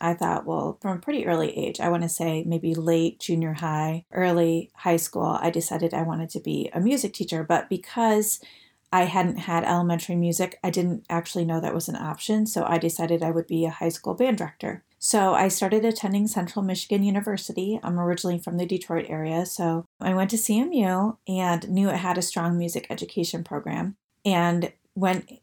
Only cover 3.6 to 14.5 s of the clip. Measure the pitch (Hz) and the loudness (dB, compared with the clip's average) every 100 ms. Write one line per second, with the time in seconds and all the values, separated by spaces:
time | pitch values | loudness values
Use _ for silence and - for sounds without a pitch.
3.6 | 165 156 160 160 - - 180 170 165 165 | -2 0 0 -4 -6 0 2 4 4 2
4.6 | - - 185 170 165 - 170 - 165 170 | -2 -4 2 2 2 -2 0 2 0 0
5.6 | 165 170 165 160 165 160 165 - - 151 | -2 -2 0 0 -2 -2 -6 -6 -4 -4
6.6 | - - 196 277 196 - 175 165 160 170 | -2 0 2 2 0 -4 -4 -4 0 0
7.6 | - 180 - - 226 214 214 - - - | 0 -6 -4 0 4 4 2 -2 -8 -20
8.6 | - _ _ 185 180 185 175 170 165 170 | -20 _ _ 2 2 2 2 0 -2 0
9.6 | - 175 175 170 - 175 170 170 180 - | 2 2 2 0 0 0 2 2 -2 -2
10.6 | 180 170 180 175 - 170 170 180 165 165 | -2 0 0 -2 -2 -4 -2 -2 0 0
11.6 | 175 - 165 156 156 151 - 214 214 180 | 0 -2 -4 -6 -6 -6 0 0 2 0
12.6 | - 165 165 165 165 170 165 165 165 165 | 2 2 0 -2 0 0 2 0 0 0
13.6 | 165 156 165 165 - 175 254 208 156 | 0 0 -4 -2 -6 0 2 2 -4